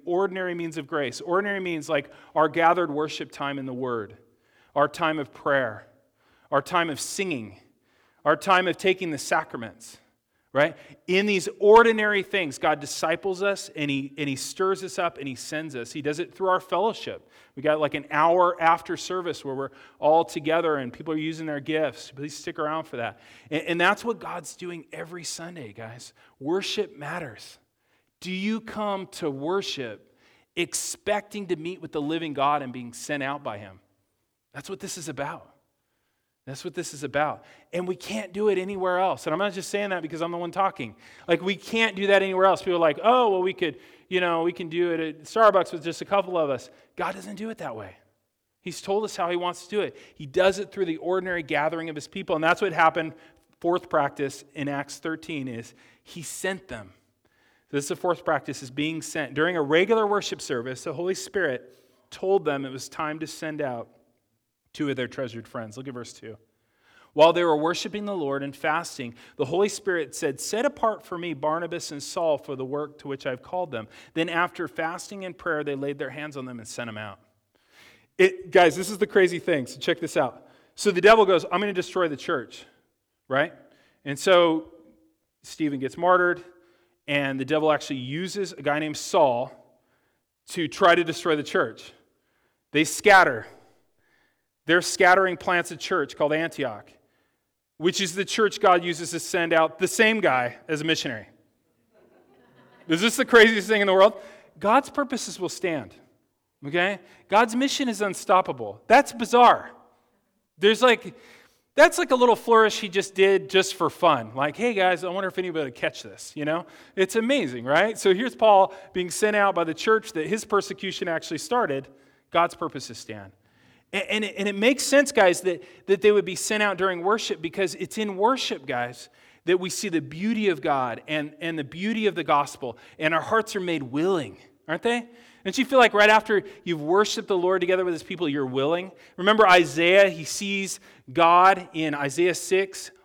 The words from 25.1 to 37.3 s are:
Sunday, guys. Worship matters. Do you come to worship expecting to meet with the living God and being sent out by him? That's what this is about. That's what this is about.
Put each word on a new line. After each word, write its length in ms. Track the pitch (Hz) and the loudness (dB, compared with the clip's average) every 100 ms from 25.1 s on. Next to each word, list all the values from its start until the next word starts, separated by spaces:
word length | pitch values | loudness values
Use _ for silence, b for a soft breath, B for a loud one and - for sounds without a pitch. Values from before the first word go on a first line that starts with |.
| 175 | -12
Sunday, 480 | 156 - 170 170 113 | -12 -12 -12 -14 -16
guys. 420 | 107 113 120 - b b b | -16 -16 -16 -20 b b b
Worship 580 | 135 185 190 - 196 143 | -4 -4 -2 -4 -6 -8
matters. 600 | 143 175 143 104 - - _ _ _ _ _ _ | -12 -10 -12 -16 -20 -20 _ _ _ _ _ _
Do 100 | 180 | -10
you 280 | 185 202 220 | -6 -4 -4
come 460 | 220 214 208 196 185 | -6 -6 -4 -6 -8
to 160 | - 160 | -8 -6
worship 840 | 135 151 196 - - 120 95 _ b b b b - | -6 -4 -4 -4 -8 -10 -14 _ b b b b -6
expecting 880 | 175 - - - - 208 202 208 180 | -4 -6 -8 -8 -4 -4 -4 -10 -6
to 80 | 160 | -6
meet 240 | 165 180 | -6 -10
with 120 | 165 | -8
the 100 | 160 | -6
living 320 | 147 165 165 | -4 -4 -6
God 300 | 139 139 147 | -2 0 0
and 100 | 131 | -4
being 180 | 123 120 | -10 -14
sent 300 | 113 - 143 | -14 -8 -6
out 220 | 135 143 | -6 -8
by 160 | 139 104 | -10 -12
him? 200 | 101 92 _ _ _ _ _ _ _ | -14 -20 _ _ _ _ _ _ _
That's 160 | 127 - | -20 -14
what 120 | 190 | -14
this 180 | 196 185 | -12 -12
is 100 | 160 | -10
about. 420 | 131 143 165 - _ _ _ _ _ _ _ _ _ - | -8 -10 -10 -18 _ _ _ _ _ _ _ _ _ -16
That's 180 | 139 - | -12 -10
what 80 | |
this 200 | 180 165 | -10 -10
is 100 | 143 | -10
about. 420 | 143 143 151 | -6 -2 -2